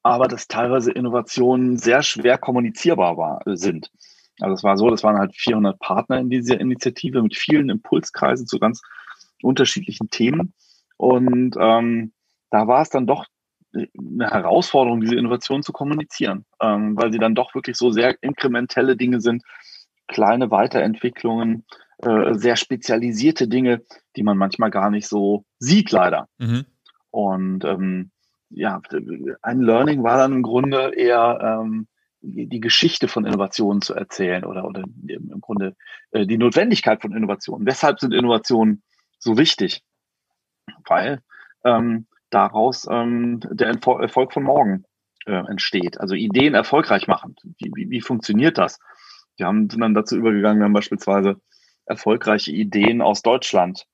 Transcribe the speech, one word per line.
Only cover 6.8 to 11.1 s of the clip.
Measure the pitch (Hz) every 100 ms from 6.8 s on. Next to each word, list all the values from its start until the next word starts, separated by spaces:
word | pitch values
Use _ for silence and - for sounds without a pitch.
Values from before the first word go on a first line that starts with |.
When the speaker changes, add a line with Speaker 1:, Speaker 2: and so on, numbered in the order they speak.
| 127 120 135 127
Speaker 1:
mit | 110 -
vielen | - 151 135
Impulskreisen | - - - - - 139 127 123
zu | -
ganz | 110 123 - - - - _ _
unterschiedlichen | 123 135 131 101 92 - 110
Themen. | - 117 160 180 _ _ _ _ _
Und, | 127